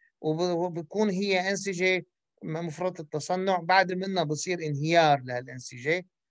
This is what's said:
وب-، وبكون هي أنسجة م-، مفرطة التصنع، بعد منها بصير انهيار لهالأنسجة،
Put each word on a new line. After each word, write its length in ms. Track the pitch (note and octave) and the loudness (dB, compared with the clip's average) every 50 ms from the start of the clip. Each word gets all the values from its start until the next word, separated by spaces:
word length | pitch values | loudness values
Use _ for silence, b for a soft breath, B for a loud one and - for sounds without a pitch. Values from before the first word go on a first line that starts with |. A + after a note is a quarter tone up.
| _ _ _ _ | _ _ _ _
وب-، 200 | - D#3 D#3 D#3+ | -4 -2 0 0
وبكون 680 | F3+ F3+ F3 E3 F3+ F3+ D#3+ E3+ D#3+ - F#3 G#3 A3 G#3 | 0 0 0 0 -2 -2 -4 -6 -8 -4 -2 0 0 2
هي 400 | F#3 F#3 G3+ G3+ F#3+ F3+ F3+ G3 | 0 0 0 2 2 2 2 0
أنسجة 560 | G3+ F#3+ G3 G3 F#3 E3+ F#3 F#3 F#3 F3 - _ _ _ _ _ _ _ G3+ | -2 -2 -4 -6 -2 0 2 2 2 0 -2 _ _ _ _ _ _ _ -10
م-، 220 | E3+ D#3 E3 E3+ | -8 -6 -6 -6
مفرطة 340 | E3 C#3+ D#3 F3+ F#3 F3+ - | -6 -6 -4 -4 -4 -4 -6
التصنع، 560 | D#3 - - D3 - - F3+ F#3 F#3+ G3 F#3+ E3+ | -10 -8 -6 -6 -4 -2 -2 0 2 0 0 0
بعد 320 | E3 E3+ F#3 F#3+ F#3 F3+ F#3 | 2 4 6 6 6 4 0
منها 300 | F#3 F#3+ G3 F#3+ F3+ D#3 | -2 -2 -2 0 0 0
بصير 360 | D3 D3+ D3 - F#3 F3+ E3+ | 0 -2 -4 -2 -4 -4 -2
انهيار 640 | D#3+ D3+ C#3+ C#3 D3+ D#3+ E3+ E3+ D#3+ D3+ C#3+ C3+ B2+ | -2 -4 -4 -2 0 4 6 6 8 6 4 4 2
لهالأنسجة، 800 | B2+ B2 B2 B2+ C#3 B2+ B2+ - - B2+ A#2+ B2 D3+ E3+ F#3 F3+ - _ _ _ _ | -4 -8 -8 -8 -10 -14 -14 -14 -14 -14 -6 -2 -2 -2 -2 -2 -8 _ _ _ _